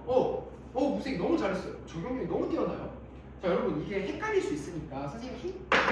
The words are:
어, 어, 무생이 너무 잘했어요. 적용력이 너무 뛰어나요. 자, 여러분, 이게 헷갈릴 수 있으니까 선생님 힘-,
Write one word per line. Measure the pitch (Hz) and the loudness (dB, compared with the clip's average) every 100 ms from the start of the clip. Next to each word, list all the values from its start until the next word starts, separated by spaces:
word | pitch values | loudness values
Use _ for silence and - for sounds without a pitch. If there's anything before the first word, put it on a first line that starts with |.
| 233 | 2
어, | 254 - - - - - | 4 4 0 -6 -12 -4
어, | 247 285 | 2 2
무생이 | 208 262 - | 2 0 0
너무 | - 330 | 4 4
잘했어요. | 196 - - - - | 4 0 -4 -8 -8
적용력이 | 165 247 - 175 | -6 -4 -2 0
너무 | - - | 0 0
뛰어나요. | 330 - - - - - - - - | 0 0 -2 -6 -10 -12 -14 -14 -2
자, | 180 | 2
여러분, | 196 202 151 | 4 2 0
이게 | - 196 | 0 0
헷갈릴 | - - 427 - | 0 -2 0 2
수 | - | 2
있으니까 | - - 170 - - 147 | -2 -4 -6 -6 -6 -6
선생님 | 226 254 226 | -6 -8 -6
힘-, | 359 - - - - | -6 -6 4 4 6